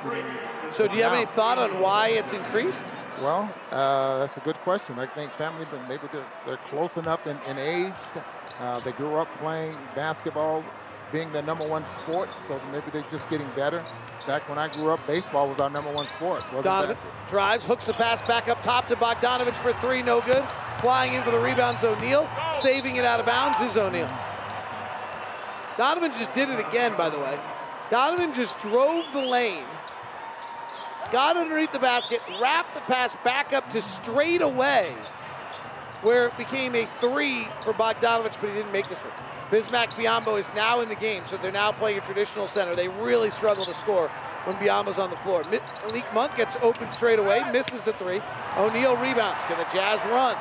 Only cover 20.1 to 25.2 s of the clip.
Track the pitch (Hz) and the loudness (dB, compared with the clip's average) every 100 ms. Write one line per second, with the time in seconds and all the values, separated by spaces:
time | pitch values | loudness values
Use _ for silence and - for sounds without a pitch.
20.1 | 233 226 254 269 - - - 233 254 254 | 4 6 4 4 -6 -8 0 4 4 4
21.1 | 254 240 233 247 247 247 233 226 214 233 | 2 2 4 4 4 4 4 2 2 4
22.1 | 277 311 277 320 302 277 269 262 247 247 | 4 4 -2 -2 2 4 4 2 2 2
23.1 | 233 226 240 285 - 247 220 196 175 147 | 4 4 4 4 2 2 2 2 0 -2
24.1 | - - - - - - 123 - - - | -4 -8 -8 -8 -8 -8 -8 -8 -8 -8
25.1 | - | -10